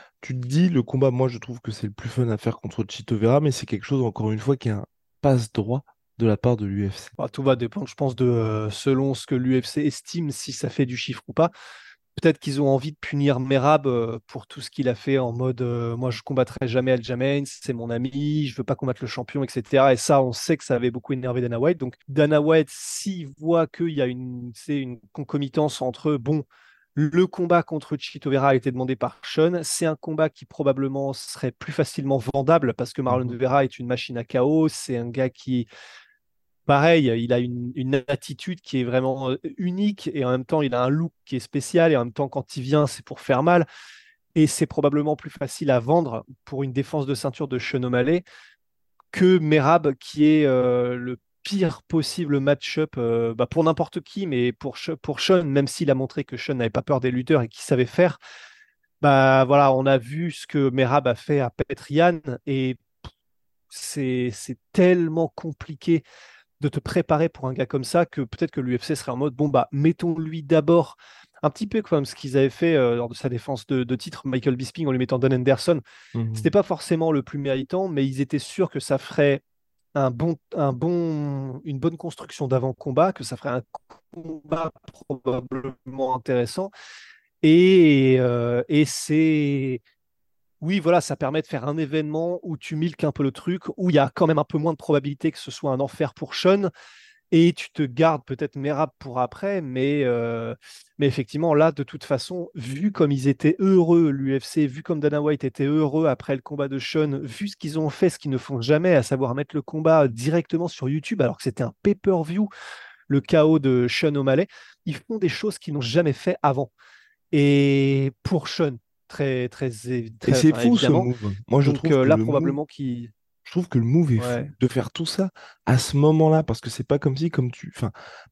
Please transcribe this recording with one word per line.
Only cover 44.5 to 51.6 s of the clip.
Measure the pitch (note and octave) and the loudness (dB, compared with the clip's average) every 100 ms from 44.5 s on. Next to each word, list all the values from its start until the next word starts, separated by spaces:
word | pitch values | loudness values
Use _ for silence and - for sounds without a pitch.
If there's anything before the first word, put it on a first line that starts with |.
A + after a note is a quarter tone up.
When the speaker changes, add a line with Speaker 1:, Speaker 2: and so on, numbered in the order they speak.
| - D3+ | 2 -2
Speaker 2:
probablement | - C#3+ D3 D3+ D3 | 0 2 2 0 -4
plus | D3+ | -8
facile | - C3 - D3 | -10 -10 -4 2
à | B2+ | 2
vendre | A#2 E3+ D3 A2+ - C3+ | 4 2 2 -6 -10 -20
pour | - C3+ | -10 -6
une | C#3 | -4
défense | B2+ C3+ D#3 C3+ | -4 -2 -4 -4
de | C#3 | -4
ceinture | C#3 - C#3+ | -6 -6 -6
de | B2+ | -4
Sean | - C#3 | -4 -4
O'Malley | B2 B2 B2+ F3 - - - _ _ _ _ _ _ | 0 2 2 0 -4 -18 -20 _ _ _ _ _ _
que | - F#3 F#3 | 2 4 6
Merab, | D3+ D3+ C#3 E3+ D3+ | 4 4 4 4 2
qui | C3 - D3+ D3+ | -2 -8 2 4
est, | D#3 C#3+ | 6 4
euh, | B2+ B2+ B2 B2 B2 | 4 2 0 0 -4
le | B2 B2 _ _ | -8 -10 _ _
pire | - G3+ | -8 -2